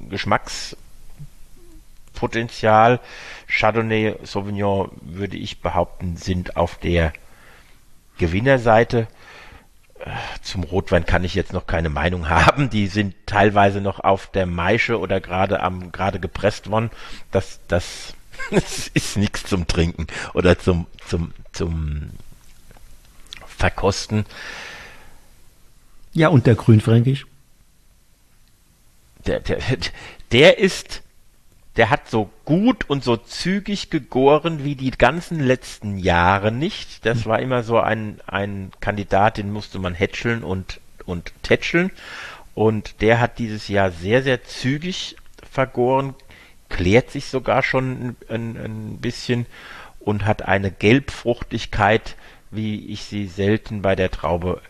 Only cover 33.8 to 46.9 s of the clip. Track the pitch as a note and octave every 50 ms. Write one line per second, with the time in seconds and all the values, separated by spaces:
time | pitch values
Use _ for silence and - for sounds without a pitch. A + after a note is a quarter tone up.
33.8 | - - - D#3 A#2 - - C3 C3 C#3 D3+ D3+ D#3 E3+ D#3+ D3 C3+ C#3+ C#3+ B2+
34.8 | C3 C3 - - A#2 B2 D#3 F3 - - E3+ D#3 C3+ B2+ B2+ B2 - - - -
35.8 | - G#2 G2 F#2+ F2+ F2+ E2+ F2 F2 F#2 G2 G2 G2+ A2 A2+ B2+ D#3 G#3+ - -
36.8 | - - - - - A2 A#2+ A#2 A2 A2 A2 - B2+ C3 B2+ B2 A2+ A2+ A#2 A2+
37.8 | - - A2 A2 G#2+ G#2+ - - - - - G2 G2+ G2+ G2+ G2 F#2+ F#2 - -
38.8 | - G#2 G2+ G2+ F#2+ - - G2 G2+ A2+ - A2 G2+ G2+ G#2 G#2+ - - - G2
39.8 | F#2 F2+ F2+ E2+ G2+ - - - - A#2 A#2 A2+ - D#2+ F#2+ F#2+ F2+ - - -
40.8 | - - - - - - F2+ E2+ - - - - - - A2+ - - - - E3+
41.8 | F3+ G3 - - - - - - - - - - - - - G#2 G#2+ A2 A2 G#2+
42.8 | - - - - G2+ A2 A#2 A#2 A#2+ A2+ - - A#2 G#2+ G#2+ G#2 - - G2 G2
43.8 | G2 F#2+ F2 D#2+ F2 G2 A2+ C3+ C3+ C#3 B2+ B2 - - - - - B2+ C#3+ D3+
44.8 | E3 F3+ F#3+ - - - - - - - - - - - - C#3 C3 B2 - B2+
45.8 | A#2+ B2+ C3 C3+ C#3 C3+ C3 - - - - - - - - - - - - -
46.8 | F2 F2+